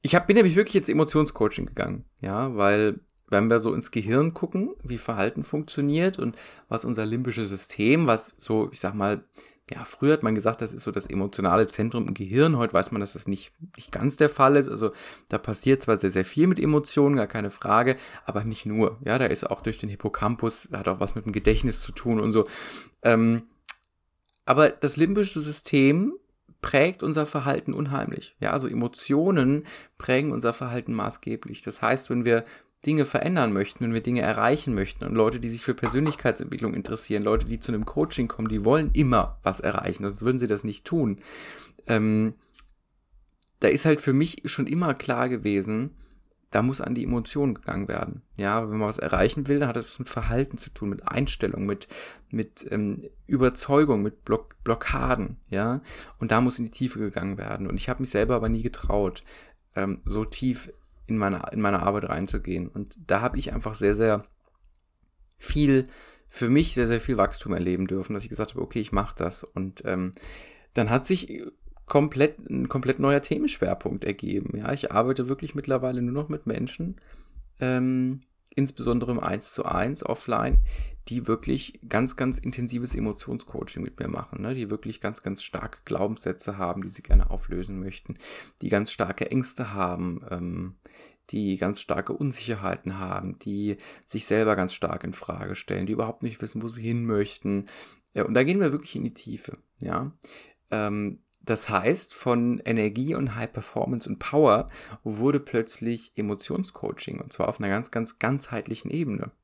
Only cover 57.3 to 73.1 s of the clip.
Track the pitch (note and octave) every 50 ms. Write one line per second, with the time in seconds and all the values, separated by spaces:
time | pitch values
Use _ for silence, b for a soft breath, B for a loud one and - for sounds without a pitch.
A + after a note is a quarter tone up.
57.3 | G2 - - G#2 G#2 - G2 - - - - - B2+ - C3+ - - G2+ A2+ A#2
58.3 | B2+ A#2 A2 A2 A2+ A2 A2 A#2 - - - - G2+ G#2 G2+ F#2 - - B B
59.3 | B B B B B B _ _ _ F#2+ G2 G2 F#2+ - - - F#2 G#2+ A2+ A2+
60.3 | - - C3 B2+ A#2+ - - - - - _ _ _ _ - - A2+ G#2+ G2+ G2
61.3 | G2 F2 - - - A2 G#2 G2+ G2+ F#2 - G2 G2+ G#2 F2 - - D#2+ G2 -
62.3 | - G2+ - - F2+ F2 F2+ - - G2+ G2+ - - - D#3+ - F#2 G2+ A#2 B2+
63.3 | - C3 C3+ - - A2+ - A2+ G#2+ G#2 G2+ G2+ G#2 G#2 A2+ A2+ G#2 G2+ - _
64.3 | _ _ _ _ _ _ _ _ _ _ _ _ _ _ _ _ _ _ - _
65.3 | _ _ - - - D3+ D3 C#3 C3+ C3 C3 B B B B B B B B B
66.3 | - - A#2+ A#2 C3 D3 D#3+ - - B2+ A#2+ A2+ A#2 A2+ - - B2+ G#2 G2 G2
67.3 | - - - G#2 F#2 F2 F2+ F2+ F2+ F2+ F#2+ F#2 F#2+ F#2+ F#2 - G#2+ G2+ G#2+ -
68.3 | - - G#2+ - - - A#2+ - - A#2 G#2 - - G2 G#2 - - - - F2
69.3 | - - - - _ F#2 F#2+ F#2+ - - - F#2+ F#2 F#2 F#2 F#2 F#2 B B B
70.3 | B B B B B B B B _ - A#2 - A#2 C3+ C3 - F#3+ F3 - -
71.3 | - - - - _ _ - - - - - - - D3 D3+ D3 - C3 C#3+ D3
72.3 | - - - - - B2+ B2+ B2 - C3+ B2 B2 C3+ - C#3 C#3